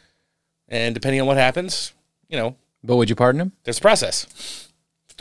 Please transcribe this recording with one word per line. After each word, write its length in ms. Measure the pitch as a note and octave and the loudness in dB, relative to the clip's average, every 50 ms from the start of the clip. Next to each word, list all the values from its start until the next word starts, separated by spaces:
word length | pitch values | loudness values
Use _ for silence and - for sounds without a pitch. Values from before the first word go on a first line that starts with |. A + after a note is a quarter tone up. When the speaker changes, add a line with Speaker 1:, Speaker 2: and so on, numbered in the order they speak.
| _ _ _ _ _ _ _ _ _ _ _ _ _ - | _ _ _ _ _ _ _ _ _ _ _ _ _ -10
Speaker 1:
and 240 | A#2 A#2 A#2 A#2 A2+ | -6 -4 -4 -4 -4
depending 260 | A2+ - C3+ C3+ C3+ | -4 -2 -2 0 0
on 40 | C3 | 0
what 120 | C3+ C#3 C3+ | 2 2 4
happens, 560 | B2+ B2+ C3 E3+ F3+ F#3+ - - - - - _ _ _ _ _ _ _ | 4 2 2 0 -4 -6 -6 -8 -8 -10 -12 _ _ _ _ _ _ _
you 80 | D#3+ C3+ | -6 -6
know. 180 | A2+ A#2 B2+ - _ _ _ _ - | -4 -6 -6 -10 _ _ _ _ -4
Speaker 2:
But 140 | A2+ B2 B2 | 0 2 2
would 120 | A#2 G#2+ | 4 2
you 60 | A2+ | 2
pardon 260 | - B2 B2+ C3 D3+ | 2 2 2 2 2
him? 120 | F3 F#3+ - _ _ | -2 -6 -8 _ _
Speaker 1:
There's 160 | - A#2 - | -8 -4 2
a 20 | |
process. 840 | - G3+ G#3+ F3+ C3 F#2 - - - - - - - - - - - - _ _ _ _ _ _ _ _ _ - | 4 4 4 4 2 -2 -4 -6 -8 -10 -14 -18 -18 -16 -16 -18 -18 -20 _ _ _ _ _ _ _ _ _ -20